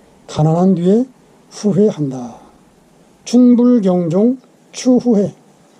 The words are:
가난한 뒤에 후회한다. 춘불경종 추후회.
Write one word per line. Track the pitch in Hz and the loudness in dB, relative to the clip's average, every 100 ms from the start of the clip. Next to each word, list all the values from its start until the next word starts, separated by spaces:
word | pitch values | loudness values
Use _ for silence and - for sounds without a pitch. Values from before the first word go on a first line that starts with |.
| _ _ - | _ _ -12
가난한 | - 156 165 185 | -2 0 2 0
뒤에 | 180 175 214 262 _ _ _ _ | 0 0 0 -2 _ _ _ _
후회한다. | - 208 170 214 170 147 127 120 113 - _ _ _ _ _ _ _ | -8 -4 0 0 -2 -6 -8 -14 -18 -20 _ _ _ _ _ _ _
춘불경종 | - 240 247 240 247 247 190 180 175 175 226 262 _ _ _ | -4 2 4 4 2 2 0 -2 -2 0 0 -2 _ _ _
추후회. | - 254 247 240 208 185 - _ _ _ | -6 0 0 2 0 -2 -6 _ _ _